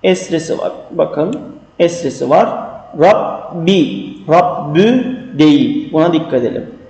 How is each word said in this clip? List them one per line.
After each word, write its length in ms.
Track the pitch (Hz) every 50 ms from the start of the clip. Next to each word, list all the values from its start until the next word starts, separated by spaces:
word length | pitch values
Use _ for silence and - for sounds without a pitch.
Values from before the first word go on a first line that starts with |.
| -
Esresi 560 | 190 185 180 - - 165 160 156 - - -
var. 140 | - - - - - -
Bakın 500 | - 170 156 - - 147 156 190 254 - - - - - - _ _ _
esresi 520 | 170 170 170 175 170 139 123 - 143 127
var. 180 | 147 185 233 220 - - - - - - - - - -
Rabbi, 1040 | 151 185 214 - - - - - - - - 175 165 170 196 185 151 - 98 - - - - - - -
Rabbü 920 | 151 175 185 - - - 151 147 147 170 202 226 254 254 247 - - - - - - 139
değil. 540 | 151 156 147 143 127 117 - - - - -
Buna 200 | 156 160 175 165
dikkat 220 | 156 - - -
edelim. 320 | 127 120 110 - - - - - - - -